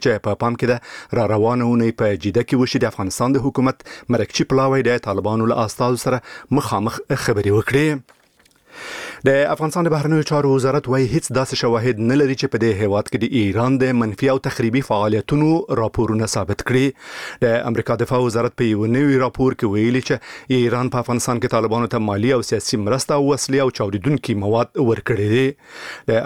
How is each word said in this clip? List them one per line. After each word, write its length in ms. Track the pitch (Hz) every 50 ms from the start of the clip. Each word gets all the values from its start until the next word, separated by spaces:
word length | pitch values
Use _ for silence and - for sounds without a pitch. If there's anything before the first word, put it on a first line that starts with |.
| -
چې 180 | 135 113 101 - 107
په 100 | 101 - 117
پام 140 | 120 120 -
کې 40 | - 117
ده 480 | 120 117 - - - - - - - 120
را 100 | 113 98 110
روانه 340 | 107 107 113 123 123 120 120
اونۍ 300 | 120 117 113 117 113 -
په 240 | 120 107 101 92 -
جده 240 | 104 95 120 120
کې 80 | - - 127 127
وشي 220 | 123 - 127 123
د 60 | 110 -
افغانستان 440 | - 101 92 - - 127 123 139 135
د 80 | 117 139
حکومت 380 | - - 127 131 127 - - - - - - - 120
مرکچي 360 | 113 104 - - - 165 - 135
پلاوی 340 | 131 135 135 135 135 123 117
د 160 | 120 120 - 110
طالبانو 420 | 98 95 92 107 107 113 110 113 117
له 160 | - 113 104
استازو 340 | - - 127 123 127 117 -
سره 500 | 135 127 120 - - - - - - 127 143
مخامخ 420 | 131 - 123 101 104 113 - - - - 139 127 -
خبرې 280 | - - 101 101 101 101 110
وکړي. 280 | 107 - 127 139 151 156 151 135 - _ - _ _ _ _ _ _ _ _ _ _ _ - - - - - - - - - - -
د 100 | 131 135 139 147 151
افغانستان 340 | 156 - 156 151 - 185 170
د 40 | 170
بهرنیو 320 | 151 151 143 151 160 156 151 -
چارو 200 | 151 147 143 139 135
وزارت 340 | 135 123 135 131 147 143 120
وایي 140 | 131 135 135 117
هیڅ 160 | 113 165 - - 117
داسې 240 | 127 131 - - -
شواهد 400 | - 123 117 113 113 127 120 104 113
نه 80 | 117 131 143
لري 140 | 147 135 135
چې 160 | 123 - - -
په 40 | 113 110
دې 80 | 117 104 95
هیواد 240 | 107 101 98 104 107 -
کې 80 | - 131
د 40 | - 117 - 123
ایران 360 | 107 98 95 107 117 127 135 127 127
د 100 | 131 127 120
منفي 280 | 117 107 101 - - 135
او 40 | 131 135 -
تخریبي 340 | 139 - - 120 117 110 135 135
فعالیتونو 600 | - 117 101 104 107 107 110 98 - 147 147 151 156 160 165 - - 143 117
راپورونه 480 | 113 104 - - 117 107 110 110 113 104 -
ثابت 300 | 113 95 87 101 - - -
کړي. 160 | 120 127 135 139 - - - - - - - - - - -
د 100 | 120 113 117 - 120
امریکا 260 | 117 123 113 - 120 110
دفاع 180 | 120 - 135 123 127
وزارت 320 | 120 104 117 117 120 - -
په 60 | 123 113
یو 180 | 107 101 107 110 117
نوي 200 | 131 147 143 135 131
راپور 340 | 131 123 - - 131 131 123 -
کې 80 | - 107 98
ویلي 260 | 104 110 117 123 131 123 -
چې 480 | 139 120 - - - - - - 131
ایران 340 | 127 120 120 113 123 123 127 123
په 80 | 127 117
افغانستان 340 | - 120 120 - - 123 117
کې 140 | - 123 -
طالبانو 320 | 113 110 110 107 117 120 107 -
ته 100 | 120 107 104
مالي 240 | 101 101 104 127 139
او 40 | 120 110 -
سیاسي 320 | 120 107 - - - 110
مرسته 360 | 101 104 120 131 - - 156 143
او 40 | 143 139
وسلې 300 | 143 - - - 135 135 135
او 100 | 127 - -
چاودیدونکي 560 | 117 101 104 101 90 - 151 135 - - 113 101 98
مواد 260 | 104 110 113 120 - - - 143 117
ورکړي 380 | 113 110 - - 127 98 104 104 110
دي. 120 | 127 131 135 139 _ - - - - - - - - - -
د 100 | 113 113 -